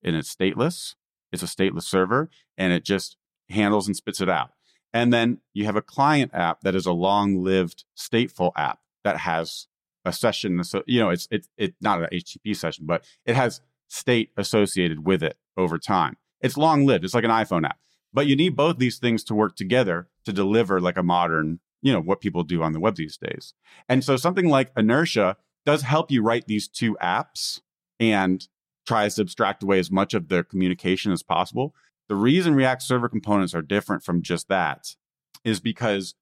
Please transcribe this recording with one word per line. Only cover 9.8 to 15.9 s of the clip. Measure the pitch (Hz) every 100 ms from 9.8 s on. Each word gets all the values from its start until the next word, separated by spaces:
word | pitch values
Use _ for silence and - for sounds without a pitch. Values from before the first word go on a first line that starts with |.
| _ _ 92
a |
session. | 87 117 - 104 90
So, | 87 98 -
you | 123
know, | 107
it's, | 87 -
it's, | 107 - _
it's | 95 -
not | 107 95
an | 82
H | 90 -
T |
T | -
P | 107
session, | 101 82 - 78
but | 85 _ _ -
it | 117
has | 123 - _ _ _
state | - - 120 110 -
associated | 98 113 101 - 87 78 78
with | 95
it | 80 - _ -
over | 90 82
time. | -